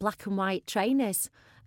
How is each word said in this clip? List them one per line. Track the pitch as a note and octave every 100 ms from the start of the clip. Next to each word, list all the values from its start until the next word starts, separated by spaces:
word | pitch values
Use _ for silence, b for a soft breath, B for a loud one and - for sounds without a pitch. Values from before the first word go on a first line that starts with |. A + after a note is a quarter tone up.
black | G3+ - -
and | G3
white | F#3+ F#3+ -
trainers. | G#3+ G3+ C4+ A#3 F#3 - b b b